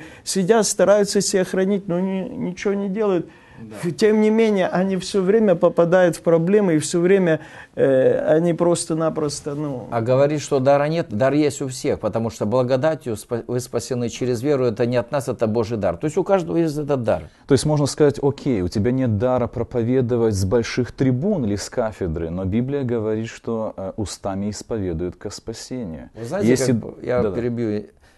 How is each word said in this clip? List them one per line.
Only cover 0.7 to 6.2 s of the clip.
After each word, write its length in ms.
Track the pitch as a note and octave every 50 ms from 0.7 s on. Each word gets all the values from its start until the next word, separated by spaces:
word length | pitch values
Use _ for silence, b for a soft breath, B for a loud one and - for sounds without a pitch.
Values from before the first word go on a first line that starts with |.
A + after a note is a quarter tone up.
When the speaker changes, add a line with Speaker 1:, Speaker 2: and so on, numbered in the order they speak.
| - - F#3 F3 G3+ G#3+ G3+ G3+ - G#3
Speaker 1:
себя 220 | G3 - - F#3+ F#3
хранить, 420 | F3+ - F#3 F#3+ F#3+ G#3 G3 G3
но 120 | G3+ E3+ F3
ни-, 300 | F#3+ F#3+ F#3+ F#3+ F3+ -
ничего 440 | - - D3+ F3+ F3 - - G#3 G3
не 140 | G3+ G3 G3+
делают, 360 | F#3 A3 G#3+ G#3 F#3+ E3+ - B B B B B B
Speaker 2:
Да. 180 | B A#2 G#2+ G#2+ G2+ - F3+
Speaker 1:
ф-, 60 | E3
тем 240 | - G#3+ G#3 G#3+ A3
не 80 | G#3+ G#3+
менее, 380 | A3 A3 A3+ A3 G#3 G3 F3+
они 300 | D#3+ - F3 F#3+ F#3+ F#3+
всё 240 | F#3 F#3 - - G3+
время 340 | F#3 F3+ G#3 A3+ A3 G3+ F3
попадают 640 | E3+ - E3+ - - E3+ E3+ E3+ F#3 F3+ F3 D#3+
в 40 | -